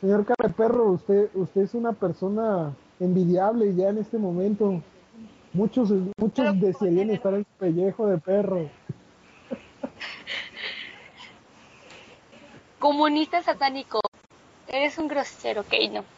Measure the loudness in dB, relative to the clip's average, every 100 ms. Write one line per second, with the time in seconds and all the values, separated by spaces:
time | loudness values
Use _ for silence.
0 | 2 2 2 2 0 2 2 4 2 2
1 | 2 2 2 0 -2 0 0 0 -2 -2
2 | -2 -2 -4 -2 0 0 -2 -8 -16 _
3 | 0 2 4 4 2 2 2 2 0 0
4 | -2 -2 -2 0 -2 0 0 0 -6 -20
5 | -20 -20 -20 -20 -8 -2 0 2 2 2
6 | 0 -2 -2 0 0 2 2 0 2 2
7 | 2 0 0 -2 -4 _ -2 0 0 0
8 | 0 0 0 0 0 -2 -6 -12 _ -16
9 | -16 -20 -20 -20 -14 -14 -14 -14 -14 -12
10 | -16 -14 -12 -12 -12 -12 -12 -12 -16 -18
11 | -20 -20 -20 -20 -20 -20 -20 -20 -20 -20
12 | -20 -20 _ -20 -20 -20 _ _ 0 4
13 | 2 2 0 -2 0 0 -2 -4 -6 -4
14 | -4 -6 _ -20 -20 -20 -6 -2 -2 -2
15 | -4 -2 -4 -6 -6 -4 -2 0 0 -4
16 | -12